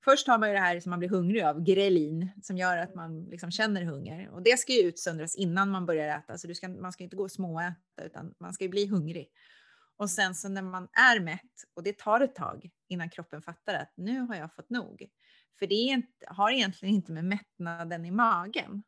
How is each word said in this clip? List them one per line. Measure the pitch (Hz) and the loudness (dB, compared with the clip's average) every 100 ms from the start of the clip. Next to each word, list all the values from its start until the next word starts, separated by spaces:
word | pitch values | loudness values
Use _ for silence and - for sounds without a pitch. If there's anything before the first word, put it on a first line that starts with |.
först | - 285 - | 6 6 6
har | 233 | 4
man | 214 | 6
ju | |
det | 202 | 4
här | 185 175 | 2 2
som | 180 | -2
man | 175 | -4
blir | 175 | 0
hungrig | 190 175 220 | 2 2 2
av, | 160 151 | 2 2
grelin, | 170 190 196 175 151 160 185 - | 4 6 6 6 4 -2 -6 -8
som | - 185 | -8 -2
gör | 185 175 | 0 0
att | 180 | -4
man | 180 165 160 | -8 -12 -12
liksom | 180 170 170 | -12 -12 -10
känner | 180 220 196 | -2 0 0
hunger. | 175 139 - 160 190 | -2 -6 -10 -12 -14
Och | - | 2
det | 185 247 | 4 4
ska | - | 4
ju | 254 | 4
utsöndras | 180 170 - 160 165 - | 4 2 -6 -6 -6 -2
innan | 190 175 196 | -2 2 0
man | 190 175 | 0 0
börjar | 160 151 147 | 0 0 -4
äta. | - - | -8 -14
Så | 170 | -12
du | |
ska, | 175 185 | -12 -12
man | 185 185 | -10 -12
ska | 180 | -12
inte | 180 185 | -14 -6
gå | |
och | 196 | -6
småäta, | - 185 160 175 170 _ - | -4 -6 -2 -4 -6 _ -16
utan | 165 - 165 - | -16 -14 -16 -14
man | 175 | -14
ska | 185 | -6
ju | 190 | -4
bli | 196 202 | 0 2
hungrig. | 196 156 170 - _ _ - _ _ _ _ | 2 0 -6 -12 _ _ -20 _ _ _ _
Och | 202 | -4
sen | 196 190 | 0 0
så | 180 196 | 0 -6
när | 196 | -6
man | 190 185 180 | -6 -8 -2
är | - 254 233 | 6 6 6
mätt, | 170 175 _ - - | 2 -6 _ -20 -20
och | - | -8
det | 175 202 | -6 -6
tar | - 220 | 2 4
ett | 262 | 4
tag | 262 156 - 170 _ _ | 0 -10 -10 -16 _ _
innan | 180 170 | -8 -8
kroppen | - 165 147 | -10 -14 -14
fattar | - 170 - | -14 -12 -6
att | 185 151 - | -6 -6 -8
nu | 185 254 | -6 -4
har | 247 202 | -4 -6
jag | 160 | -10
fått | - - | -14 -8
nog. | 247 - - - _ _ _ _ _ | -6 -6 -14 -20 _ _ _ _ _
För | 190 | 0
det | |
är | 202 247 | 2 4
inte, | 262 - _ - | 0 -2 _ -16
har | 175 208 | 0 2
egentligen | 262 196 180 190 | 4 0 -2 2
inte | 208 175 | 2 0
med | 160 | -4
mättnaden | 175 202 - _ 170 170 170 170 | -2 -4 -6 _ -8 -8 -6 -8
i | 170 | -4
magen | 196 233 185 185 262 - 202 | 0 2 2 -2 -8 -8 -10